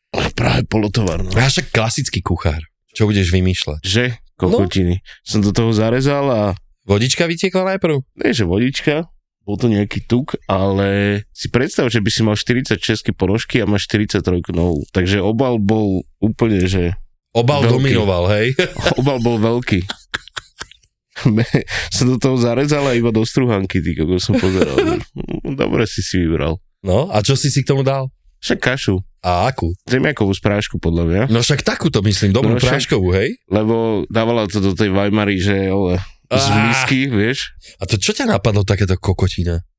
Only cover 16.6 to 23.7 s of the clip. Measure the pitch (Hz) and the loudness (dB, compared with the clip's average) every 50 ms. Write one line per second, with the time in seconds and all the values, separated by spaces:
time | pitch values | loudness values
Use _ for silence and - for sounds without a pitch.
16.6 | 90 92 95 92 87 85 - - - - _ _ _ _ - 113 117 127 151 143 | 2 2 0 0 0 -2 -2 -6 -10 -16 _ _ _ _ 0 0 2 2 2 2
17.6 | 117 117 123 131 135 135 120 113 107 98 92 87 87 95 104 104 110 127 135 - | 4 2 2 2 2 2 2 2 2 2 2 2 2 2 2 2 0 0 0 0
18.6 | 180 - - - - 131 123 - 127 143 135 123 113 120 117 107 107 113 117 127 | -2 -2 -4 -2 -2 0 0 0 0 0 0 0 0 0 0 2 0 0 0 -2
19.6 | 123 - 107 90 90 101 - - - _ - - - - - - - - _ - | -2 0 -2 -2 -2 -4 -10 -14 -14 _ -12 -12 -12 -14 -14 -14 -14 -14 _ -18
20.6 | - - - _ _ _ _ _ _ _ - - - 127 104 110 120 - - 131 | -18 -18 -20 _ _ _ _ _ _ _ -6 -2 0 2 2 2 2 0 0 -2
21.6 | - - - - - - - - 127 123 127 117 - 131 131 127 117 120 117 123 | -2 -2 -6 -6 -6 -4 -2 0 2 2 2 2 2 0 2 2 0 0 0 0
22.6 | 143 147 151 143 143 135 123 117 117 120 110 110 110 - - 143 127 123 110 98 | 0 0 0 0 0 2 2 2 2 2 2 2 0 0 0 0 2 2 2 0
23.6 | 95 95 | 0 -2